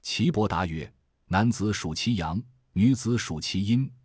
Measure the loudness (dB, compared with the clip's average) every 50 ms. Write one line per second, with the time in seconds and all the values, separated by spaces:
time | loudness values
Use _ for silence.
0 | _ -8 -2 0 0 2 2 2 0 2 2 0 -2 -2 -4 -6 -8 -10 _ _
1 | _ _ _ _ _ _ 2 2 4 4 2 2 0 -2 -2 -2 -4 -6 -6 -4
2 | -2 -2 0 0 -2 -4 -4 -6 -6 -8 -18 _ _ _ _ 4 4 4 4 2
3 | 0 -2 0 -2 -2 -4 -6 -6 -6 -4 -4 -2 0 2 2 2 2 -2 -6 _
4 | _